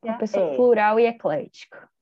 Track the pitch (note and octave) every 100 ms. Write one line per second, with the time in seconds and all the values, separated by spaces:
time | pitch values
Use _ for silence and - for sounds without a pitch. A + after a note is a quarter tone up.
0 | A3+ A3+ A3 G3+ F3+ C#3 B3 A3 G#3 A3
1 | A#3 A#3 - D3+ D3 - - - - _